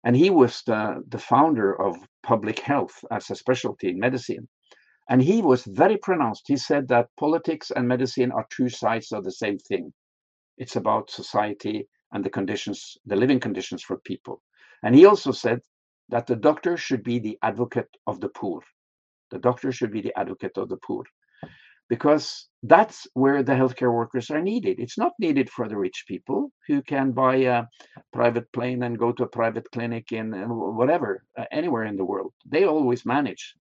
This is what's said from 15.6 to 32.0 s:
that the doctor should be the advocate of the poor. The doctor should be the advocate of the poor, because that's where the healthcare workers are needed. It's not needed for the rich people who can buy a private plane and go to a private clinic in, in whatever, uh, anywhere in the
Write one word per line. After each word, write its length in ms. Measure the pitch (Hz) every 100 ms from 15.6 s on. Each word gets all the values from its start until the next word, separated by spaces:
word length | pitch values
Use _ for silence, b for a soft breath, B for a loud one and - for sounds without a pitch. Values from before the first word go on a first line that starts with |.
| _ _ _ _ _
that 200 | 117 117
the 80 | 117
doctor 400 | 110 - 185 175
should 260 | - 131
be 160 | 120 120
the 180 | 107 107
advocate 460 | 113 104 120 123 - _ -
of 140 | -
the 80 | -
poor. 320 | - 101 76 _ _ _ _ _ _ _
The 60 | -
doctor 320 | 120 123 139
should 200 | 123 113
be 80 | 107
the 160 | 101 -
advocate 380 | 92 92 95 -
of 120 | 113
the 100 | 120
poor, 260 | - - - _ B B B B B B _
because 600 | 120 147 151 - - - _
that's 420 | 127 165 214 - -
where 300 | 127 135 143
the 80 | 127
healthcare 420 | 131 131 123 123
workers 340 | 117 113 123 117
are 120 | 151
needed. 400 | 185 233 190 185
It's 180 | 120 -
not 140 | 330 -
needed 280 | 175 139 123
for 200 | - 110
the 80 | 104
rich 280 | 92 - -
people 420 | 90 - 139 285 _ -
who 160 | 143
can 300 | 131 139 135
buy 240 | 123 131 131
a 280 | 127 123 117 B B B _
private 380 | 120 120 117 120
plane 300 | - 123 123
and 160 | 123 113
go 140 | 117
to 100 | 120
a 60 | 117
private 420 | - 113 113 -
clinic 400 | 117 117 117 117
in, 240 | 110 110
in 140 | 101 107
whatever, 720 | 113 92 113 131 339 110 95 _ -
uh, 60 | -
anywhere 320 | - 175 117
in 120 | 110
the 80 | 98